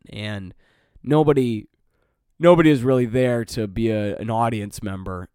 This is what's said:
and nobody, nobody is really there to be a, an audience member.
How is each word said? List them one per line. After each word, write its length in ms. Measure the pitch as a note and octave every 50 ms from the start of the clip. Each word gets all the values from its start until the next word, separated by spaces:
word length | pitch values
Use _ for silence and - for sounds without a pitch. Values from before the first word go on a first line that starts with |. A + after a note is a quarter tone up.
| _ -
and 440 | - G#2+ G#2+ G#2+ G#2 G2 F#2+ F2+ - _ _ _ _ _ _ _ _ -
nobody, 640 | - B2+ D3 D#3 D#3 D3 C#3+ C3+ B2+ A#2+ A2+ G#2+ - - _ _ _ _ _ _ _ _ _ _ _ _ _ -
nobody 320 | D#3+ F3 F3+ E3+ E3 D#3
is 120 | D3 B2
really 240 | B2 C3 C3 B2 B2
there 380 | A2+ A2+ B2+ B2+ B2 A#2+ A#2 A2+
to 200 | - - A#2+ G#2+
be 240 | G2+ F#2 A2+ A2+ A2+
a, 260 | A2 G#2+ G#2 G2+ - -
an 120 | G#2+ A2+
audience 520 | A2 A2+ A#2 A#2 A#2 G#2+ G2+ G2+ - -
member. 460 | A2 G#2 G2 F#2+ F#2+ F#2+ F#2 F2+ F#2 - _